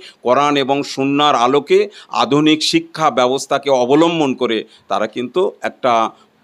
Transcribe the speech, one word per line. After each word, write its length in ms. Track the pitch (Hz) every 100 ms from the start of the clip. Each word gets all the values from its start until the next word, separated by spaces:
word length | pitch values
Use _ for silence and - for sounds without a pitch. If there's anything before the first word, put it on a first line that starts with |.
| - -
কোরআন 360 | 120 127 147 143
এবং 260 | 131 139
সুন্নার 520 | 139 - 135 143 147 131
আলোকে 540 | 123 143 135 190 208 - -
আধুনিক 540 | 110 117 143 151 156
শিক্ষা 480 | - 165 165 - 156
ব্যবস্থাকে 580 | 120 123 135 - 139 139
অবলম্বন 640 | 131 123 147 170 165 139 123
করে 280 | 120 110 - - -
তারা 200 | 98 107
কিন্তু 440 | - 123 170 196 -
একটা 480 | 110 - 131 117 110 - _ _